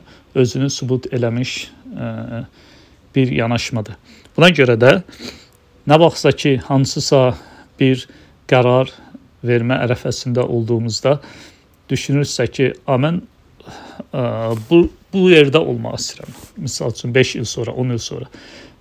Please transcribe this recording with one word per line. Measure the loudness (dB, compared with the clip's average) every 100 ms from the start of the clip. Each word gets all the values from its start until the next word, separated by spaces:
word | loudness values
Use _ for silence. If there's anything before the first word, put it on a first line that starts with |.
| -8 -20 _
özünü | 0 0 0 -4
sübut | -4 -4 -4 -4
eləmiş, | -4 -2 -2 -6 -8 -14 -18 -18 -12
e, | -10 -10 -10 -10 -12 _ -20 -20 _ _ _
bir | 0 0
yanaşmadır. | 0 -2 -2 -4 -6 -8 -12 _ -20 -8 2
Buna | 4
görə | 6 4 6
də | 6 4 0 -14 -18 -18 -20 _ _ _ 2
nə | 4
vaxtsa | 4 2 0
ki, | 2 0 -2 0
hansısa | 0 0 -2 0 2 2 0 -10 -20 -14 -2
bir | 0 0 -4 -20 -20 _ 0
qərar | 2 4 4 0 -6 -20 -20 _ _
vermə | -2 0 0 -2
ərəfəsində | -2 -2 -4 -6 -4 -2 -2
olduğumuzda | -2 -2 -2 -2 -2 0 0 -4 -20 -20 -20 _ _ -6
düşünürsə | -6 -2 -2 -2 -2 -4
ki, | 0 -2 -2 -2
"A, |
mən, | 0 0 -2 -6 _ _ _ -20 -20 -20 -20 -10
ə, | -6 -4 -4 -4 -6 2
bu, | 4 4 -2 _
bu | 2 6
yerdə | 6 6 4
olmaq | 0 -4 -6 -10
istəyirəm. | -10 -14 -18 -20 -20 -12
Misal | -10 -6 -8
üçün, | -6 -4
beş | -2 -2 -4
il |
sonra, | -8 -8 -8
on | -6 -6
il | -6
sonra. | -8 -12 -14 -18 -20 -20 -20 _